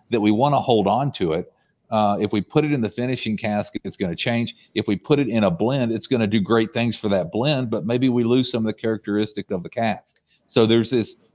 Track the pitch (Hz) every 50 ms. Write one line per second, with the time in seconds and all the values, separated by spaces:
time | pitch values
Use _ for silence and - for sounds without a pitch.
0 | _ - 117 110 104 107 107 107 135 147 143 123 - 131 117 107 95 98 104 123
1 | 143 139 - - 98 80 78 87 87 - _ _ _ _ _ _ _ - 110 107
2 | 107 101 101 92 107 101 - 104 92 _ - 151 151 151 147 127 110 98 - 120
3 | 123 127 127 120 - 110 107 - - 107 104 104 101 - - 101 - 98 - -
4 | 101 87 85 - - 123 117 117 120 - - _ _ _ - 107 - - 101 90
5 | - - 151 143 139 104 113 113 104 95 85 85 104 120 139 135 123 113 113 104
6 | - - 131 117 110 98 107 110 92 95 113 113 113 - - 117 117 117 107 -
7 | - 104 98 92 85 82 98 107 127 151 147 131 127 110 113 104 80 113 120 123
8 | 131 127 120 123 117 117 123 131 127 - - 117 110 110 107 - - 113 110 98
9 | - 104 101 104 110 - - 104 92 - 101 90 85 85 - 113 113 110 95 -
10 | - - - - _ _ _ _ _ - - 123 113 113 117 117 110 113 131 117
11 | 104 - - _ _ _